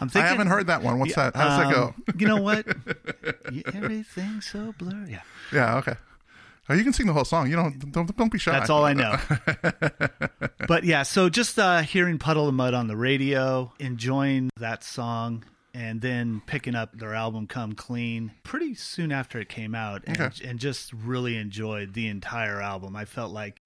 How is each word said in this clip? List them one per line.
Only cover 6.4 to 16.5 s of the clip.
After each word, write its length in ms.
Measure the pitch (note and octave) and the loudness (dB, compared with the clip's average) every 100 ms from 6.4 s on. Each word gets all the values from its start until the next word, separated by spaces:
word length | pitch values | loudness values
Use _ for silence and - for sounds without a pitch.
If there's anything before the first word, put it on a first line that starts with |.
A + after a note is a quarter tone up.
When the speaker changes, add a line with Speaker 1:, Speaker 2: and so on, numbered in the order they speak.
| - - - | -20 -14 0
Speaker 2:
Oh, 60 | |
you 80 | E3 | 2
can 100 | A#3+ | 4
sing 140 | A#3+ A3 | 4 4
the 60 | |
whole 120 | D3+ | 2
song. 240 | B2+ E3 C3 | 2 2 2
You 80 | E3 | 2
don't, 360 | E3 C3+ C#3+ | 0 -2 -4
don't, 240 | E3+ E3+ G3+ | -2 -2 2
don't 160 | A3+ | 2
be 60 | A3 | 2
shy. 120 | - | 2
Speaker 1:
That's 180 | C#3 - | 2 4
all 140 | D3+ | 6
I 100 | D3 | 6
know. 220 | C#3 A2+ C3 | 6 2 0
Speaker 2:
<laughs> 1400 | - C#3+ - C#3+ E3+ - D3+ - D3+ - D3+ - - - - | 0 0 0 0 -2 0 -2 0 -4 -2 -6 -4 -8 -4 0
Speaker 1:
But 160 | E3+ | 2
yeah, 180 | F3 D3+ | 4 2
so 260 | C#3 G3 F3+ | 2 4 4
just, 300 | E3 A#3 - | 4 2 4
uh, 240 | F#3+ F3 | 4 4
hearing 360 | D3+ F#3+ F3+ D#3+ | 4 2 2 2
Puddle 300 | D#3 D#3 D3 | 2 4 4
of 60 | |
Mudd 180 | C3 B2+ | 4 2
on 140 | B2 A#2 | 2 0
the 100 | G#2+ | 0
radio, 760 | B2+ C#3 C3+ C3+ C3 C3 B2 - | 2 2 2 2 2 0 -2 -6
enjoying 680 | C#3 A#2+ A#2+ C3+ C#3 C3+ B2+ - | -6 -4 0 2 2 2 0 -4
that 260 | A#2 A2 | -6 -6
song, 600 | - - A#2 A#2 A#2 A2+ - _ _ | -8 -6 -4 -2 -4 -6 -10 _ _
and 260 | B2 A2+ A2+ | -12 -8 -4
then 400 | B2+ B2 A#2+ G#2+ | -2 -2 -2 -4
picking 280 | - | -6